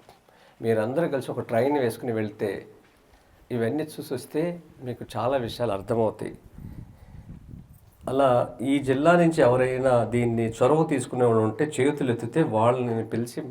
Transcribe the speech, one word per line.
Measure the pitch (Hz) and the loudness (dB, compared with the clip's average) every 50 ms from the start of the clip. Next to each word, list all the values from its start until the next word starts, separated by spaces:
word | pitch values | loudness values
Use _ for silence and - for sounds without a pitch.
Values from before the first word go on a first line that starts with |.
| - _ - _ _ _ _ _ _ _ _ - - | -20 _ -20 _ _ _ _ _ _ _ _ -6 0
మీరందరూ | 113 113 110 107 117 131 160 165 151 | 0 0 2 0 0 0 0 -2 0
కలిసి | 139 131 127 - | -2 -4 -4 -4
ఒక | 135 123 | -6 -8
ట్రైన్ | 107 - 123 113 123 143 147 147 | -6 -2 0 0 2 2 2 0
వేసుకుని | 127 113 110 - - 127 | 0 -2 -4 -4 -6 -4
వెళ్తే, | 113 110 107 107 104 - 120 101 95 - - - - - _ _ _ _ _ _ _ _ _ _ _ _ - - | -2 -2 -4 -4 -4 -4 -4 -4 -4 -6 -10 -16 -20 -20 _ _ _ _ _ _ _ _ _ _ _ _ -12 -8
ఇవన్నీ | 127 120 113 113 135 151 151 | -4 -2 -2 -2 -2 -2 -6
చూసి | 151 - - - - 143 | -6 -8 -12 -10 -8 -8
వస్తే | 127 - - - 151 165 175 175 175 - - - - | -8 -8 -6 -4 -4 -2 -4 -4 -8 -14 -20 -20 -14
మీకు | 131 123 117 - - - - 113 | -10 -10 -10 -10 -12 -10 -6 -4
చాలా | 110 123 139 135 | -2 0 0 -2
విషయాలు | 117 107 - - 120 113 | -2 -4 -6 -4 -4 -2
అర్థమవుతాయి. | 101 95 95 - 117 113 113 104 95 - - - - - - - - - - - - - - - - - - - - - - - - - - - - - - - - - - - _ _ - - | -4 -4 -2 -2 0 2 2 0 0 -4 -10 -10 -10 -14 -20 -20 -20 -18 -16 -16 -16 -16 -18 -18 -20 -20 -20 -20 -20 -20 -18 -18 -20 -20 -20 -20 -20 -20 -20 -20 -20 -20 -20 -20 _ _ -8 -4
అలా | 123 135 139 131 123 120 - - - - | 0 2 4 4 4 4 2 0 -4 -6
ఈ | 110 135 139 143 | -2 0 0 0
జిల్లా | 135 127 135 135 147 165 | 2 0 0 2 4 6
నుంచి | 175 175 170 165 160 160 | 6 6 6 4 4 4
ఎవరైనా | 139 120 123 127 127 127 127 131 131 131 123 120 117 | 4 4 6 4 2 2 0 0 2 4 4 4 2
దీన్ని | 107 113 120 120 117 113 113 117 110 | 2 0 0 0 2 0 0 0 -2
చొరవ | 113 - 123 131 147 156 160 | 0 2 4 4 4 4 2
తీసుకునే | 156 156 131 - - - 123 123 | 2 0 -2 -2 -4 -2 2 2
వాళ్ళు | 120 113 110 110 | 4 4 4 2
ఉంటే | 107 107 - 143 | 2 0 0 -4
చేతులు | 151 - - 127 143 143 147 143 123 | -2 0 0 0 0 2 0 0 -2
ఎత్తితే | 113 - - 113 - 160 160 | -2 -2 -4 -4 0 0 0
వాళ్ళని | 127 110 107 110 120 127 131 123 120 | 2 2 2 4 4 2 2 0 -2
నేను | 113 113 107 110 | -2 -4 -4 -4
పిలిచి | - 113 120 120 - 147 131 127 | -4 -6 -6 -6 -8 -10 -12 -12